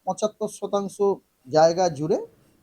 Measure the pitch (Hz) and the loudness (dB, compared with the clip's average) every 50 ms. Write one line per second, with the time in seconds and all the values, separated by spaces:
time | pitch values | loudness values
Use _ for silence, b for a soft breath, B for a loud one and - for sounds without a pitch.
0 | _ 185 190 - 214 214 - _ 214 208 - - 208 196 202 202 202 185 - - | _ -6 -4 -4 -4 -6 -4 _ -8 -8 -8 -10 -8 -4 -4 -4 -4 -4 -4 0
1 | 202 196 185 135 - _ _ _ _ 131 131 156 160 165 175 175 185 175 151 131 | 0 0 0 -2 -6 _ _ _ _ 0 4 4 4 6 4 2 0 0 0 -2
2 | 151 156 220 370 466 - - _ _ _ _ _ | -2 0 0 -2 -2 -8 -14 _ _ _ _ _